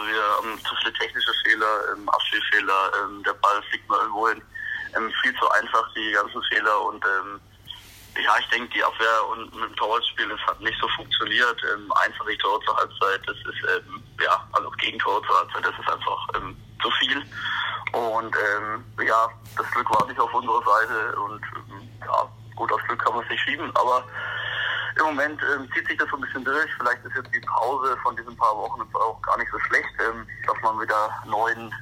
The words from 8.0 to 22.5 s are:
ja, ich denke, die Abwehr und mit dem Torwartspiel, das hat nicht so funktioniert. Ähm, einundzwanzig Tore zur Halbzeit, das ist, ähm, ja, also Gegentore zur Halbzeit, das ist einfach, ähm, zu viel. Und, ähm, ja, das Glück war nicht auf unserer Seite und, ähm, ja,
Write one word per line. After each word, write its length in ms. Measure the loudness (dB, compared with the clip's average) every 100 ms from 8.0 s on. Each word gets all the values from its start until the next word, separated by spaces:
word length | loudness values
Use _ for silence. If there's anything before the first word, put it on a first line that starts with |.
| -8 0
ja, 140 | 4 4
ich 80 | 4
denke, 180 | -2 0 0
die 80 |
Abwehr 420 | 0 2 4 4 2
und 240 | -4 -8 -8
mit 140 | -8
dem 60 | -4
Torwartspiel, 520 | 0 0 0 -2 -4
das 120 | -2 -2
hat 140 | -2
nicht 160 | -4 -2
so 60 | -2
funktioniert. 680 | -2 -2 -2 2 4 2 2 -2
Ähm, 180 | -4 2 2
einundzwanzig 320 | 2 0 -4 0
Tore 160 | 2 2
zur 160 | 2 0
Halbzeit, 440 | 0 0 0 0 -4
das 100 | -8
ist, 280 | -8 -4 0
ähm, 300 | 0 -2 -12 -14 -2
ja, 140 | 2 2 2
also 160 | -2 -2
Gegentore 500 | -2 -2 0 0 0 4
zur 120 | 2
Halbzeit, 260 | 2 -2
das 80 | -4 -2
ist 80 | -4
einfach, 380 | -2 -2 -2 -4 -6
ähm, 180 | -6 -12 -14 -4
zu 80 | 0 2
viel. 240 | 2 0 -4 -8 -4 -2 -2 -4 -4 -2
Und, 400 | 0 0 0 0
ähm, 480 | 2 0 -2 -6 -8 -4 4
ja, 220 | 4 4 0 -8 -6
das 80 | -2
Glück 180 | 0 2
war 180 | 2 2
nicht 120 | 0
auf 140 | 0
unserer 260 | 2 2 2
Seite 560 | 6 4 4 0 -2 -2
und, 160 | -4 -6 -10 -12
ähm, 320 | -12 -14 -16 -12
ja, 240 | 0 0 0 -8 -16